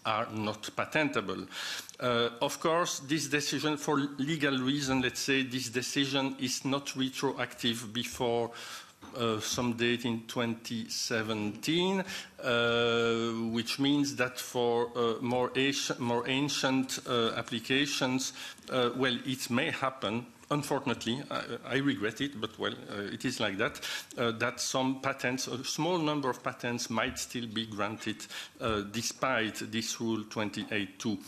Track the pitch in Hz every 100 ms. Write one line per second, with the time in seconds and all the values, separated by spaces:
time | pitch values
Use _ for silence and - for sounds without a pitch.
0 | 117 107 117 107 107 104 - - 104 156
1 | 143 123 98 92 95 - - - - -
2 | 127 120 117 117 139 - 170 165 170 -
3 | 135 156 139 147 143 143 151 147 160 147
4 | 143 143 139 165 143 131 127 147 135 131
5 | 123 - - 135 131 127 113 123 123 143
6 | 135 139 135 135 127 - 135 139 139 131
7 | 131 - 135 131 123 - 123 117 113 117
8 | 117 - 120 117 113 - - - - -
9 | - 127 117 107 - - 120 113 120 120
10 | 120 113 113 127 117 113 - 113 110 -
11 | - 117 110 110 104 101 151 170 185 190
12 | 185 - - - 131 120 117 117 120 117
13 | 117 117 117 113 113 117 117 - 139 147
14 | 139 120 123 - - 127 120 117 117 127
15 | 117 110 123 127 123 127 139 139 - -
16 | 120 120 123 131 143 - 135 131 127 -
17 | - 123 113 113 - 117 113 135 143 -
18 | 131 131 - - - - - 131 120 131
19 | 131 120 131 127 - 120 160 - - -
20 | 101 117 131 - - 147 139 139 127 113
21 | 110 131 - - - 120 127 131 139 98
22 | 104 - 139 110 117 - 101 127 - 104
23 | 101 - 131 117 107 98 127 - - -
24 | - - 117 110 123 - - 131 131 131
25 | 139 131 123 127 127 123 131 - 160 180
26 | 151 147 135 120 131 - 123 120 - 113
27 | 127 - - 120 117 107 110 101 104 107
28 | 110 104 - - - - 123 107 101 113
29 | - - 135 120 110 104 110 113 110 -
30 | 113 110 107 113 104 107 95 107 98 -
31 | 117 101